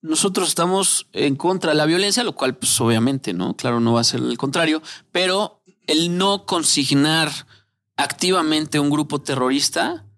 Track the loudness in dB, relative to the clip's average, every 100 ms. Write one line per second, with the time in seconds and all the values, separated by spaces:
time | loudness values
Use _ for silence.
0 | -2 0 0 0 -2 0 2 2 0 -2
1 | -4 -2 -2 0 0 0 0 2 2 2
2 | 0 0 -2 -2 -4 -2 -2 0 2 2
3 | 2 0 -4 -4 -4 -4 -2 0 2 2
4 | 2 -2 -4 -4 -4 0 0 0 -4 -20
5 | _ -2 0 0 -2 _ _ _ -2 0
6 | 0 0 2 0 -2 -2 0 0 2 4
7 | 4 2 0 -4 -14 -20 _ _ _ -4
8 | -4 -2 0 2 2 0 0 0 2 0
9 | 0 -4 -4 -2 0 0 0 -2 -4 -4
10 | -12